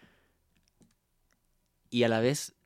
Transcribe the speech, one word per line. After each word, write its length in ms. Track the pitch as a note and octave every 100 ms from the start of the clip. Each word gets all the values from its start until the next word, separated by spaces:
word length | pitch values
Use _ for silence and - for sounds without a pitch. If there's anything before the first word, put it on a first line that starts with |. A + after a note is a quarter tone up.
| - _ _ _ _ _ _ _ _ _ _ _ _ _ _ _ _ _ _
y 140 | A#2+
a 40 | A#2
la 100 | A2+
vez, 340 | A#2+ D3 - -